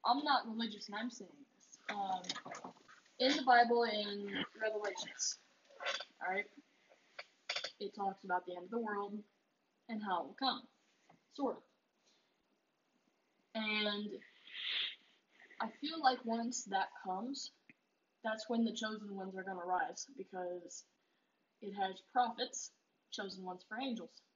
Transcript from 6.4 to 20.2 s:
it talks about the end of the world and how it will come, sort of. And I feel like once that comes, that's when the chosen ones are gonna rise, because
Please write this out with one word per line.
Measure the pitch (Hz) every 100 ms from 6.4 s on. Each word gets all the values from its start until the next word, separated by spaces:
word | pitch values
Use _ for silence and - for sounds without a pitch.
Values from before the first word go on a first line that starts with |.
| 196 - - _ _ - _ - - _ - - - -
it | 202 214
talks | 196 190
about | 196 180 180
the |
end | 180 180
of |
the | 233
world | 220 202 202 208 - _ _ _ _ _ -
and | 220
how | 208 175
it | 139
will | -
come, | 262 - - _ _ _ _ - _
sort | - 269 -
of. | - _ _ _ _ _ _ _ _ _ _ _ _ _ _ _ _ _ _
And | 220 214 214 208 202 208 - - - - - - - - - - _ _ _ - -
I | 226 -
feel | 285 330
like | 277 247
once | 226 226 233 247
that | - 190 - -
comes, | 196 185 233 277 - _ _ - _ _ _ _
that's | 226 220 -
when | 233
the | 226
chosen | - 220 214 202
ones | 196 190 190
are |
gonna | 185 185
rise, | 175 180 165 180 -
because | 277